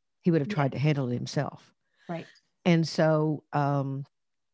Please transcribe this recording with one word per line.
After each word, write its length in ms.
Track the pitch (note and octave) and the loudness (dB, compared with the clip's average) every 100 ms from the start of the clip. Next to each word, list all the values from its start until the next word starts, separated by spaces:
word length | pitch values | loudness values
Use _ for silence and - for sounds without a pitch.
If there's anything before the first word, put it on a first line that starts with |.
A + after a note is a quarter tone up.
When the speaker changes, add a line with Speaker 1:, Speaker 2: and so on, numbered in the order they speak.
| _ _ | _ _
Speaker 1:
He 80 | F#3 | 0
would 100 | E3 | 2
have 80 | C#3+ | 0
Speaker 2:
Yeah. 60 | |
Speaker 1:
tried 180 | F3+ C3+ | -2 -2
to 60 | B2 | 0
handle 300 | D3+ C#3+ B2 | 0 0 -2
it 40 | |
himself. 600 | A#2+ C3 D3+ C3+ - _ _ _ _ - | -4 -4 -4 -6 -8 _ _ _ _ -12
Speaker 2:
Right. 180 | E3 - - _ _ | -12 -12 -20 _ _
Speaker 1:
And 220 | F3+ E3 D#3+ | 2 4 2
so, 560 | - D#3 D#3 D#3 D3 - | 2 2 2 0 -4 -4
um, 520 | D3 C#3 C#3+ C3+ C3+ C#3 _ _ _ _ | -2 0 0 -2 -6 -10 _ _ _ _